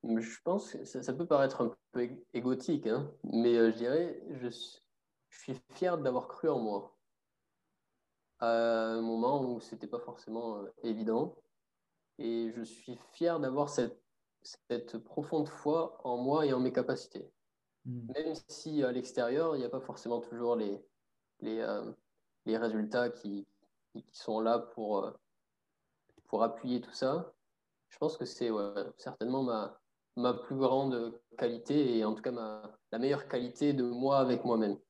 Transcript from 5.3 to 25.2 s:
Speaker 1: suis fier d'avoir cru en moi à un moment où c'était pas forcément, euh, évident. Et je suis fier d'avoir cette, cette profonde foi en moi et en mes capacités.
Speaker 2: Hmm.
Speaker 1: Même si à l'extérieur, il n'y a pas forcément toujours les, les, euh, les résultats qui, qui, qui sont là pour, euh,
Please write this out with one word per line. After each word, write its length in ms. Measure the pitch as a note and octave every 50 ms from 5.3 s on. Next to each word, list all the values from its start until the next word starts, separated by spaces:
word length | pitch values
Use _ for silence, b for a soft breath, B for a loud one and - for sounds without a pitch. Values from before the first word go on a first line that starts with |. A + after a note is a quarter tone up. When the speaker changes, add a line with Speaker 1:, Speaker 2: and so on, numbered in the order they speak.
| - -
Speaker 1:
suis 140 | - - C3+ - _ _ -
fier 240 | - F#3 F3+ F3 D#3+
d'avoir 300 | C#3 C3 B2 B2+ - -
cru 200 | - - - D#3+
en 100 | C#3+ B2+
moi 360 | A2+ G#2+ G2+ G2 - - _ _ _ _ _ _ _ _ _ _ _ _ _ _ _ _ _ _ _ _ _ _ _ _ _ _ _ _ _ _
à 100 | A#2 A#2
un 540 | A#2 A2+ A#2 A#2 A#2 A2+ A2+ A2+ A2+ A2+
moment 400 | A2+ A2+ A2+ A2+ A#2 B2+ C#3+ C#3+ C3
où 160 | B2 A#2+ A2
c'était 280 | - - A#2 - - -
pas 100 | A#2+ A#2+
forcément, 600 | - - A#2+ - - - A2 A#2 A#2 A2+ G#2+ G#2
euh, 140 | G2 - - - -
évident. 520 | A#2 A2 A2 A2 A2 A2+ A#2 - F3+ - - _ _ _ _ _ _ _ _ _ _ _ _ _ _ _ -
Et 340 | A2+ A2+ A#2 A#2 A#2 A2+ A2+
je 60 | A#2+
suis 340 | A2+ - - - - - A#2+ - - -
fier 260 | - - E3+ E3+ E3+ D#3+
d'avoir 280 | C#3+ C3 C3 C#3+ C#3+ C#3+
cette, 320 | - - A#2+ G#2+ - - _ _ _ _ _ _ _ _
cette 560 | _ - - _ _ _ B2 A2+ A#2+ - - A2
profonde 500 | - - - D#3+ D3 - E3+ D#3 D3+ D3
foi 520 | - - - D3 D3+ E3 E3 D#3+ - - -
en 120 | B2+ A#2+ B2
moi 280 | B2+ C3+ C#3+ D#3+ D3+
et 60 | C#3+
en 80 | C3 B2+
mes 120 | B2+ B2
capacités. 560 | A#2+ B2+ B2 - - - - - - - - - _ _ _ _ _ _ _ _ _ _ _
Speaker 2:
Hmm. 220 | C3 B2 B2 A#2 A2+ C3
Speaker 1:
Même 200 | D3 D#3+ D#3+ D#3+ D#3+ - -
si 340 | - - - D#3+ D3+ D3 C3+
à 80 | B2
l'extérieur, 640 | B2 B2+ A#2+ - - C3 A#2+ A#2 C3 D3 E3 E3 D3+
il 20 | C3+
n'y 60 | B2
a 40 | A#2+
pas 120 | C3 C3
forcément 400 | - - A2+ - - B2+ A#2+ A#2
toujours 360 | A#2 - A#2+ A#2 A#2+ A#2 A#2+
les, 240 | A2+ G#2+ G2+ G2+ G2+ - _ _ _ _ _ _ _ _ _ _ _
les, 180 | - A2 A2 A2+
euh, 340 | A2+ A2 G#2+ A2 A2+ A2+ A#2 _ _ _ _ _ _ _ _ _ _
les 100 | - A2
résultats 540 | A2+ A#2 A2+ A2 A2 G#2+ G#2 B2+ B2 B2 A#2+
qui, 360 | A#2+ - - G#2 G2+ G2+ G2 _ _ _ _ _ _ _ _ _
qui, 100 | _ A2+ -
qui 120 | _ -
sont 240 | - - - G#2+ A2
là 180 | A2 A2+ A#2+ A#2+
pour, 460 | A#2 - - - A2 G#2 G#2 G2 G2+
euh, 80 | - - -